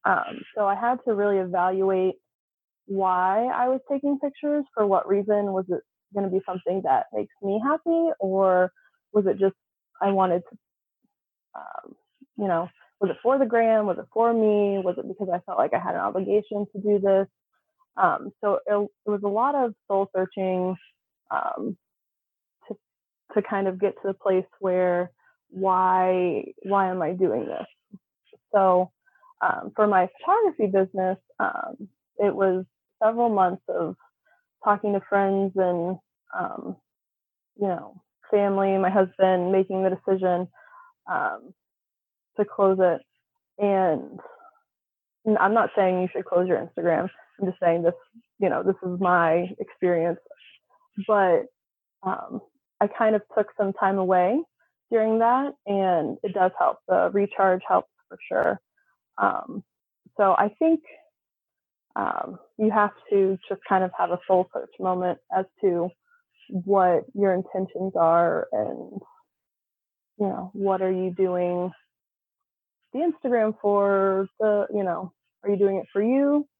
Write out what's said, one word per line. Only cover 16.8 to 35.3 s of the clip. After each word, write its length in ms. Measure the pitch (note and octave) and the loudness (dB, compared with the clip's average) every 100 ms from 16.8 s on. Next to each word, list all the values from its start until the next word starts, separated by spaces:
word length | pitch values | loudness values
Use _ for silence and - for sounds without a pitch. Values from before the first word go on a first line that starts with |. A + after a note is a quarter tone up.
do 180 | G#3 G3+ | 0 2
this? 300 | G3 G3 G3 _ _ _ _ _ _ - | 4 2 0 _ _ _ _ _ _ 0
Um, 340 | F#3 - G3+ _ | 0 0 -8 _
so 180 | G#3 G3 - | -2 -2 0
it, 60 | G#3 G3+ _ - | -2 -2 _ -6
it 40 | |
was 120 | G3+ | -4
a 60 | G3+ | -2
lot 260 | G#3 C4 | 0 0
of 200 | C#4+ A#3+ G3+ _ | 0 -2 -6 _
soul 220 | G3 G3 F#3 | -2 -2 -2
searching, 600 | F#3 - F#3+ F#3 F3+ F3+ _ _ _ _ _ | -4 -4 -2 -2 -2 -6 _ _ _ _ _
um, 460 | - - - - F3+ _ _ _ _ _ _ _ _ - | -6 -4 -6 -8 -10 _ _ _ _ _ _ _ _ -18
to, 80 | G3+ _ _ _ _ _ | -18 _ _ _ _ _
to 80 | G#3+ | -4
kind 260 | G3 G3 G3 | -2 -4 -4
of 100 | F#3 | -2
get 160 | G3 - | -4 -4
to 120 | G3 | -8
the 60 | |
place 320 | F#3+ G3 F#3 F#3 _ | -4 0 0 -2 _
where 500 | F#3+ F3+ F3+ F3 F3+ _ _ _ _ | -2 0 0 0 -4 _ _ _ _
why, 960 | F#3 F#3+ F#3 F#3 F#3 F#3 F#3 F3+ - - - | -4 0 2 2 2 2 2 0 -2 -6 -14
why 260 | F#3+ G3 F#3+ | -2 0 0
am 140 | F#3 | -2
I 100 | D#3+ | -4
doing 340 | F#3 F#3 A3 - | 0 0 0 -4
this? 520 | - - _ _ G3+ _ _ _ _ _ | -8 -12 _ _ -20 _ _ _ _ _
So, 380 | G3+ F#3+ F3+ F#3 _ _ _ _ _ | 2 4 4 0 _ _ _ _ _
um, 300 | F3 - - | -2 -2 -6
for 120 | G#3+ G#3 | 0 2
my 220 | F#3+ F3+ _ | 2 0 _
photography 480 | - G#4 G#4 - G#3 | 0 2 0 0 0
business, 500 | F#3+ F#3+ F#3+ F#3 F#3 _ - | 0 0 -2 -4 -4 _ -6
um, 500 | - - - - G3+ _ _ - | -4 -4 -10 -12 -18 _ _ -2
it 160 | G3+ | 0
was 320 | F#3+ F#3+ F#3 F#3 _ _ _ | 2 0 0 -6 _ _ _
several 280 | A3 A#3 A#3 | -2 2 0
months 320 | G3+ F#3 F#3 - | 2 2 0 -6
of 280 | - E3 F#3+ _ _ _ _ _ _ | -4 -4 -8 _ _ _ _ _ _
talking 300 | - G3+ G#3 | 0 0 0
to 80 | G3 - | -4 0
friends 440 | G3+ G3 | 0 2